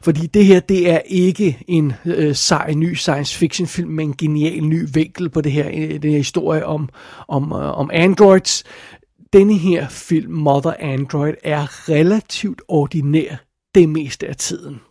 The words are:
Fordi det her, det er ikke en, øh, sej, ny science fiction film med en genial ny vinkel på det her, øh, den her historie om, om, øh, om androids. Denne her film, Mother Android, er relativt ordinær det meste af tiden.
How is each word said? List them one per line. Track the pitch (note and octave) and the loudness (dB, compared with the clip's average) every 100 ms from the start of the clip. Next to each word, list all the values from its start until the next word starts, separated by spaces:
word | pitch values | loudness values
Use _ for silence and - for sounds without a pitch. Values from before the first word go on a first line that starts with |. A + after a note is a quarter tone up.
Fordi | - D#3 E3 | 0 -2 0
det | G#3 G3 | 4 8
her, | F3+ | 6
det | - F#3+ F3 | 4 0 2
er | E3 - | 2 0
ikke | F#3 F3+ F3 G3 B2+ - | 2 2 2 -2 -2 -2
en, | E3+ D3+ A#2 E3+ | 0 0 -4 -4
øh, | E3+ D3+ C#3 | 0 0 0
sej, | - D#3 D3+ | 0 0 0
ny | D3+ E3 F3 | -2 -2 -2
science | - C#3+ C#3 - | -2 -2 -4 -2
fiction | E3 - E3+ | -2 -2 -6
film | - E3 | -6 -6
med | D#3 | -4
en | D#3 C3 | -6 -4
genial | D#3 D3+ D#3 D#3+ | -2 0 -2 -2
ny | D3+ D#3+ D#3 | -2 -2 0
vinkel | D3 D#3+ - F3 | -2 -2 -4 -4
på | E3 | -2
det | D3+ | 0
her, | D3 D3 | -2 -2
øh, | D#3+ D#3 D3+ | -6 -6 -4
den | D3+ | 0
her | D3 | 0
historie | C3+ F3 E3 D#3 - | 0 -2 -2 -2 -2
om, | D3+ C#3+ - - - - | -6 -6 -12 -20 -20 -6
om, | C#3+ D3 | -4 -4
øh, | F#2+ C#2+ - | -4 -6 -4
om | C3+ | -4
androids. | E3 F3+ F3+ G#3 F#3+ - - - - - - _ _ _ | 2 2 6 6 6 2 -6 -8 -20 -20 -20 _ _ _
Denne | G3+ G3+ G#3 | 6 6 2
her | F3 E3+ C#3 | 2 -2 -4
film, | - - D#3+ - | -12 -2 -2 -2
Mother | D#3+ D3+ C#3 D#3+ - | -2 0 2 0 -6
Android, | D3+ C3+ C3+ D3 D3 - | -6 -6 -4 -4 -4 -4
er | F3 D3 D3 - - | -4 -4 -6 -10 -2
relativt | D3+ E3+ G#3+ - - G3+ E3+ - | 2 4 2 -4 -8 -8 -8 -4
ordinær | E3 C#3 E3 C#3+ D#3 C#3+ C3+ _ _ _ G3 | -2 -2 -2 0 0 -2 -10 _ _ _ 2
det | E3 | 4
meste | D#3 C#3 - - | 0 -6 -10 -10
af | D3 | -8
tiden. | - E3+ D#3 C3 _ | -8 -8 -14 -18 _